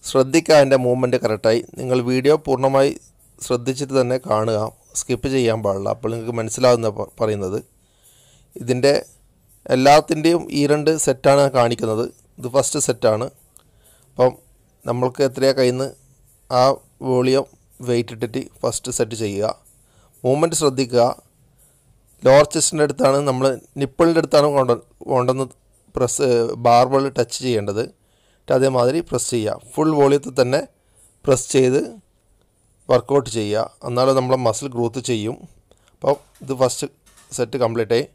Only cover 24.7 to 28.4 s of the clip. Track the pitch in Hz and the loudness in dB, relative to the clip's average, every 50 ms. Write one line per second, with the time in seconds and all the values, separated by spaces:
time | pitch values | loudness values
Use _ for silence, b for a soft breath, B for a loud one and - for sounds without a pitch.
24.7 | 120 113 - _ _ _ - - 135 127 120 127 131 131 135 - - _ _ _ | 0 -2 -2 _ _ _ -6 -2 0 0 0 0 0 -2 -4 -8 -8 _ _ _
25.7 | _ _ _ _ _ - 131 117 - - 143 131 123 117 117 117 - 113 117 123 | _ _ _ _ _ -2 -2 -2 0 -2 0 2 2 2 0 -2 -4 -2 2 4
26.7 | 117 120 127 127 135 135 135 139 135 - 117 - - - - 131 120 107 104 104 | 6 6 4 4 2 0 0 0 -2 -4 -4 -4 -4 -8 -4 -2 -2 -2 -2 -4
27.7 | 98 104 123 - - _ _ _ _ _ _ _ _ _ | -4 -4 -6 -6 -8 _ _ _ _ _ _ _ _ _